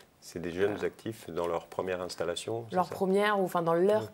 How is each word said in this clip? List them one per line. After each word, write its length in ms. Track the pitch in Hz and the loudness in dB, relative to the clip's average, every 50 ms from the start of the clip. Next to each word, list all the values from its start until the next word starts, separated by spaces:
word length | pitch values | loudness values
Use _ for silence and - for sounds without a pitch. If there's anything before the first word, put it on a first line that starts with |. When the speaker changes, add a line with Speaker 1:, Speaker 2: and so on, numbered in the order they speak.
| - _ _ _ - | -20 _ _ _ -16
Speaker 1:
C'est 180 | - - 87 | -10 -8 -6
des 120 | 82 87 82 | -4 -4 0
jeunes 220 | 90 98 101 104 | 2 2 2 2
Speaker 2:
Voilà. 120 | 92 - | 2 -2
Speaker 1:
actifs 420 | 85 - - - - 110 - - - | -2 -4 -4 -8 -8 -8 -8 -8 -6
dans 200 | 85 82 87 87 | -4 -2 0 0
leur 180 | 85 82 - | 0 -2 -4
première 360 | - - - 90 92 90 90 90 | -4 -4 -4 -2 -2 -2 -2 -4
installation, 640 | 87 - - 85 85 85 - - - 110 117 120 113 | -4 -4 -4 -2 -2 -2 -4 -4 -4 -4 -4 -4 -2
c'est 80 | 185 | 0
Speaker 2:
Leur 100 | 180 180 | 0 0
Speaker 1:
ça ? 80 | 160 - | 0 -2
Speaker 2:
première, 460 | - 190 185 190 202 208 214 214 196 | -2 0 2 4 4 4 4 4 2
ou, 40 | 190 | 2
enfin, 180 | 175 - 180 170 | 0 0 0 2
dans 120 | 170 165 | 4 4
leur 280 | 170 180 196 208 214 214 | 4 6 4 4 4 0
Speaker 1:
Ouais. 60 | 202 | -2